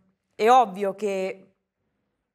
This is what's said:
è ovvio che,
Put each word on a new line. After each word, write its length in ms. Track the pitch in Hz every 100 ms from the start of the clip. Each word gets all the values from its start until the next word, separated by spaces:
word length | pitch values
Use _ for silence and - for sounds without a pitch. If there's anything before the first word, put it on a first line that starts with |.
| _ _ _
è 160 | - 214
ovvio 440 | 254 220 190 202
che, 580 | 190 208 190 190 196 190 _ _ _ _ _ _ _ _